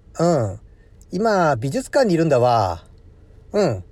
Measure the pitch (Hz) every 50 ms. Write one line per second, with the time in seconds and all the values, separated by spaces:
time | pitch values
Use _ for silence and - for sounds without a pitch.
0 | _ - - - 165 175 170 139 113 95 98 - - - - - - - - -
1 | - - - 180 220 226 208 185 170 151 139 113 113 135 156 254 262 - - 294
2 | 262 208 170 156 165 160 139 120 120 123 117 113 101 90 82 85 - - - -
3 | - - - - - - - - - - - 208 196 151 110 92 - -